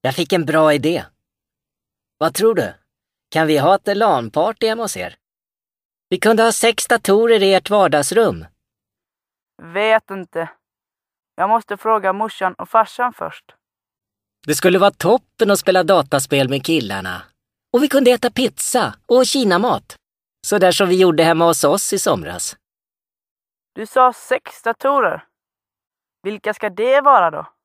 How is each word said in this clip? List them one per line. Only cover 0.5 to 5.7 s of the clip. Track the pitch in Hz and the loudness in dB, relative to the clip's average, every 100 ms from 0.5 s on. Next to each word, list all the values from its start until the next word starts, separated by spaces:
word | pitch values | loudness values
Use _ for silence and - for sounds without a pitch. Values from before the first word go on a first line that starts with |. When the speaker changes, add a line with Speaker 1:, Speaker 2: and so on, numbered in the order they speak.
| 156 156 | 2 2
Speaker 1:
idé. | 147 147 170 - _ _ _ _ _ _ _ _ _ _ _ | 2 -2 -4 -8 _ _ _ _ _ _ _ _ _ _ _
Vad | 160 | -4
tror | 160 220 | 0 0
du? | 220 98 - _ _ _ _ _ | 0 -4 -8 _ _ _ _ _
Kan | 160 160 | -2 0
vi | 151 | 2
ha | 147 | 2
ett | 196 - 202 | 2 0 -2
lan-party | 220 143 113 151 185 226 220 | 0 0 -2 -4 -4 -2 -4
hemma | 220 | -4
hos | 226 95 | -8 -8
er? | 87 - _ _ _ _ _ | -12 -14 _ _ _ _ _